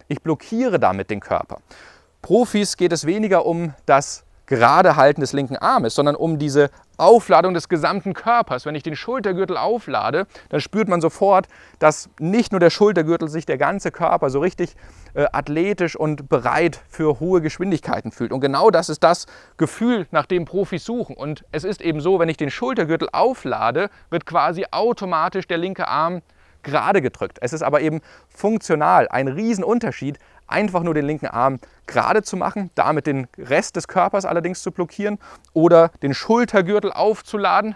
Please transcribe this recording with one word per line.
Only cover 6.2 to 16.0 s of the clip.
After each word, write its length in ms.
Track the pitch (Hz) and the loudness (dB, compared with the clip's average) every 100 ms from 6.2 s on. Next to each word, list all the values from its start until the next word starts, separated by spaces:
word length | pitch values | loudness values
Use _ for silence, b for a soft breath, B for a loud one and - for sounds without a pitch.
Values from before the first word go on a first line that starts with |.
| 165 156 | -2 -2
diese 320 | 147 143 143 b b - | 0 2 2 b b 4
Aufladung 560 | 165 233 - 170 180 | 6 8 6 4 4
des 140 | 175 - | 0 -2
gesamten 460 | 175 160 190 196 | -2 0 -2 -6
Körpers. 520 | - 220 240 - 127 147 | -4 0 0 0 -6 -6
Wenn 100 | 151 | -8
ich 80 | |
den 120 | 165 147 | -8 -8
Schultergürtel 640 | - 262 202 185 185 156 | -6 -4 -2 -2 -2 -2
auflade, 680 | 160 233 - 120 104 151 - B B | -2 -4 -4 -2 0 -2 -4 B B
dann 120 | 151 | -6
spürt 260 | - 202 208 | -4 -2 0
man 140 | 175 | 0
sofort, 460 | 160 - 196 190 185 b b b | 0 0 2 2 2 b b b
dass 300 | 156 147 - - | 4 4 -4 -8
nicht 320 | 160 220 - | -2 0 0
nur 80 | 190 | 4
der 100 | 175 | 4
Schultergürtel, 580 | - 208 180 156 170 160 | 6 2 4 0 -2 -2
sich 180 | 160 - | -6 -6
der 120 | 135 | -2
ganze 340 | 143 196 170 | -2 -2 -6
Körper 380 | - 170 175 143 | -4 0 0 0
so 100 | 135 | 0
richtig, 360 | 175 - 180 - b b b 139 | -2 -2 -6 -8 b b b -2
äh, 100 | 143 | -2
athletisch 640 | - 143 151 190 208 170 | -2 -4 -2 -2 -2 -4
und 340 | - | -2